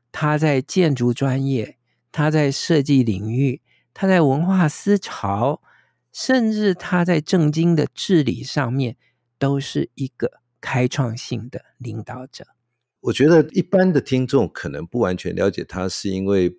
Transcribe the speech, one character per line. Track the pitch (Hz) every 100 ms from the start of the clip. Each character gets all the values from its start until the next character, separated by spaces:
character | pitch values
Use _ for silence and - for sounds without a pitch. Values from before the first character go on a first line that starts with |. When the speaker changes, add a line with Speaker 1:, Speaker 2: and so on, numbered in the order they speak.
| _
Speaker 1:
他 | - 151 151
在 | 156 139
建 | 131 - 170
筑 | 135 123
专 | 120 139 131
业、 | 135 135 107 - _ _ _
他 | - 151
在 | 156 147
设 | 135 - 165
计 | 143 143
领 | 117 95 104
域、 | 120 135 123 _ _ _
他 | - 190
在 | 185
文 | 151 135
化 | 175 190 165
思 | - - 202
潮， | - - 98 98 123 156 _ _ _ _ _
甚 | - - 262 226
至 | 214 214
他 | 175 - 180
在 | 170 170
政 | 151 180 151
经 | 151 170 165
的 | 127
治 | - - 185
理 | 135 113
上 | 123 - 127
面 | 131 127 113 _ _ _ -
都 | 139 139
是 | 139 147 143
一 | - 131 -
个 | - - _ _
开 | - 131 123
创 | - 127 113
性 | - 117 117
的 | - - -
领 | 117 107
导 | 104 123 131
者。 | - - _ _ _ _ _
Speaker 2:
我 | -
觉 | 113 143
得 | 170 151
一 | -
般 | 170 190 185
的 | 151
听 | - 127 127
众 | 139 92
可 | - 85
能 | 73
不 | 82 120
完 | 101 92
全 | 90 90
了 | 98
解 | 98
他， | - 92 92
是 | - 101
因 | 95
为 | 95 98 90